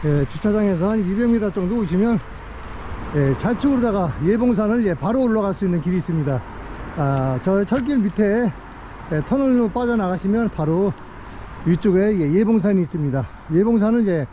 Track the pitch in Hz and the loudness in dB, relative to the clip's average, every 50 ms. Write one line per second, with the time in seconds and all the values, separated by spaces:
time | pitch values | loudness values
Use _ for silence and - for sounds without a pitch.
0 | - 151 147 143 139 - - - - 208 208 214 208 202 190 160 175 202 220 220 | 2 2 2 2 0 -2 -4 -2 0 0 2 2 2 2 2 2 2 0 2 0
1 | 196 175 190 208 240 233 233 226 208 202 - 202 180 180 226 240 214 156 170 185 | 0 0 0 2 2 2 2 2 2 0 -2 -2 -2 0 0 -2 0 0 2 2
2 | 208 233 233 175 - - - - - - - - - - - - - - - - | 2 2 2 0 -2 -6 -14 -14 -14 -14 -14 -14 -12 -12 -12 -12 -10 -10 -10 -8
3 | - - - 147 139 135 135 - - 196 240 - - 285 277 247 240 233 202 202 | -8 -2 0 2 2 2 0 0 0 -2 0 2 2 2 2 2 2 2 2 0
4 | 180 156 - 95 139 175 214 226 240 247 233 190 214 208 220 247 226 196 170 - | 0 -2 -2 -2 0 0 2 2 2 2 2 2 2 2 2 2 2 0 -2 -2
5 | 139 190 233 269 262 240 220 220 202 196 185 - 202 185 175 170 143 180 180 185 | -2 0 0 2 2 2 2 2 0 -2 -2 -2 0 0 0 0 0 0 -2 -2
6 | - - 165 160 143 139 135 123 - - - - - - - - - - - - | -2 -2 -2 -2 0 0 -2 -2 -4 -8 -14 -14 -14 -14 -12 -12 -12 -10 -4 -2
7 | 147 139 139 135 131 131 131 127 - 190 190 196 202 - 226 277 247 262 285 254 | 0 0 0 0 0 0 -2 -2 0 0 2 2 2 0 0 -2 0 0 0 2
8 | 202 202 - - 214 202 202 233 247 202 127 - - - - - - - - - | 0 0 0 0 2 2 2 2 0 -2 -2 -6 -16 -18 -18 -18 -18 -18 -16 -16
9 | - - 160 151 147 - 240 277 277 262 254 247 240 208 175 240 247 240 233 226 | -8 -4 -4 -4 -2 0 0 2 2 4 4 4 2 0 0 -2 -2 0 0 0
10 | 196 180 185 180 - 196 208 233 233 208 - - 156 151 160 180 196 196 131 - | 0 0 -2 -2 0 0 0 0 0 -2 -2 -2 -2 0 2 2 0 0 -2 -4
11 | - - - - - - - - - - - - - 160 175 170 - 214 180 185 | -12 -16 -16 -16 -16 -14 -14 -14 -14 -14 -14 -4 0 0 0 2 2 2 4 4
12 | 196 214 214 190 156 143 156 196 220 202 226 220 165 208 202 190 175 147 - 165 | 4 2 2 2 2 2 4 4 4 4 4 4 4 4 2 2 0 0 -2 -4
13 | 147 143 127 135 117 - - - - - 160 175 202 226 233 220 202 214 226 240 | -2 -2 -2 -2 -4 -6 -10 -16 -8 0 2 2 4 4 4 2 4 2 2 2
14 | 226 196 175 160 135 - | 2 2 0 0 -2 -4